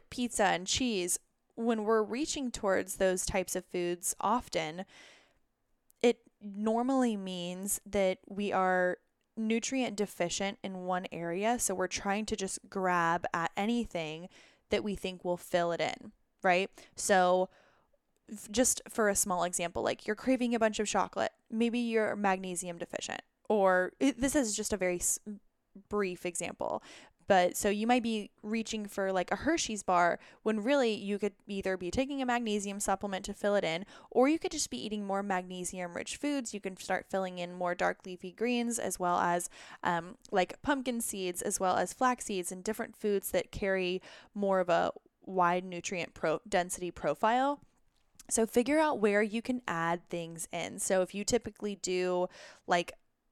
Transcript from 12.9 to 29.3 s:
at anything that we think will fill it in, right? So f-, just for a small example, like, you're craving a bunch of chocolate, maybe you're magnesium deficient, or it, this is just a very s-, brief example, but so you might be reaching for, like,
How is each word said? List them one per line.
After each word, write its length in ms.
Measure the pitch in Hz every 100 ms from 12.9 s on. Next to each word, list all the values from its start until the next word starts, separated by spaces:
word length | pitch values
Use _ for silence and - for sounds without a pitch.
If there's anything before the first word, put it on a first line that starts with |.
| 180 165 170 -
at 180 | 170 165 -
anything 720 | 208 240 220 175 156 160 180 - - _ _
that 140 | 214
we 120 | 214 180
think 280 | 185 185
will 140 | 180 175
fill 360 | - 175 170
it 80 | 165
in, 320 | 156 - 214 _ _ _
right? 300 | 190 180 196 - - -
So 540 | - 190 180 185 185 _ _ _ _ _ _ _ -
f-, 180 | 208 -
just 320 | 214 254 - -
for 200 | - 208
a 60 | 196
small 280 | 208 175
example, 400 | 175 180 170 117
like, 240 | 110 - -
you're 80 | 208
craving 400 | 247 254 240 233
a 40 |
bunch 200 | 220 208
of 80 | 208
chocolate, 460 | 196 190 - - _ _
maybe 280 | 226 233 240
you're 360 | 233 220 214 208
magnesium 640 | 202 190 185 175 180 170
deficient, 440 | 180 - - - - _ -
or 420 | 214 190 185 185 -
it, 200 | 269 240
this 160 | 262 302
is 200 | 226 202
just 180 | 214
a 40 | 202
very 200 | 185 180
s-, 220 | - - 208 202 _ _ _ 196 _
brief 360 | 208 190 175 180
example, 560 | 170 170 - - - - - - _ -
but 280 | 190 180 -
so 140 | 208
you 180 | 208 226
might 160 | 247
be 260 | 226 220 196 _
reaching 440 | 214 226 220 220 202
for, 260 | - 190
like, 180 | 190 180